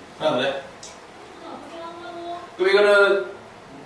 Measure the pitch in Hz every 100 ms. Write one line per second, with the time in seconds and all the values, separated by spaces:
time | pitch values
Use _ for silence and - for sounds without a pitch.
0 | - - 156 127 135 - - - - -
1 | - - - - 330 - 294 330 330 339
2 | 349 339 339 349 - - 185 196 208 202
3 | 196 - - - - - - -